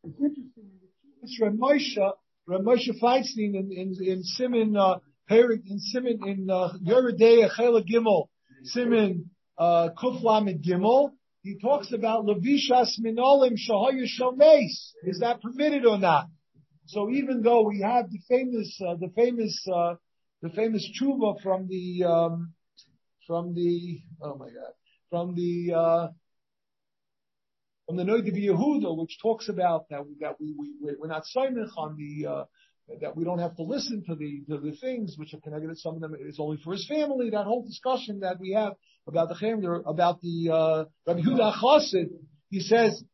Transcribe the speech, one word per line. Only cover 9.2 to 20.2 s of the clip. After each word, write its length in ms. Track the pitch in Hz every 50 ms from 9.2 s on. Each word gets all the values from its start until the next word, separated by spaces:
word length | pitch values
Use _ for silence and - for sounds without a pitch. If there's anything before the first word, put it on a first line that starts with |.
| 160 - _ _ _ _ _ -
uh, 300 | 170 175 170 170 170 165 165 -
Kuf 220 | - 254 247 - -
Lamed 400 | 226 220 214 208 196 180 151 143
Gimel, 480 | 180 180 175 190 220 240 262 285 277 - _ _ _ _ _ _
he 160 | 190 196 -
talks 340 | - 240 285 294 294 - 240
about 320 | 220 196 220 220 226 214
Levishas 760 | 202 208 180 175 254 285 277 - - 247 254 254 254 - - 226
Minolim 520 | 226 226 233 247 269 285 277 262 247 233 208 - -
Shahoyu 380 | 220 196 208 262 269 262 247 220 - -
Shomeis. 720 | 247 254 254 262 294 311 320 285 240 170 - - - - _ - -
Is 160 | 180 190 175
that 240 | 240 233 240 233 -
permitted 420 | 226 247 262 294 302 294 277 247
or 140 | 233 214 196
not? 280 | 190 180 160 147 - - - _ _ _ _ _ _ _ _ _ _
So 240 | - - 208 208 220
even 320 | 247 285 269 262 262 233 214
though 200 | 233 240 233 220
we 180 | 208 202 196
have 280 | 190 208 247 247 226 180
the 120 | 196 180 - _
famous, 520 | 247 254 262 254 247 220 208 - - - 196 175
uh, 60 | 175
the 140 | 170 180 175 -
famous, 500 | 220 240 247 247 233 220 202 160 - -
uh, 280 | 190 185 170 170 170 175 170 _ _ _ _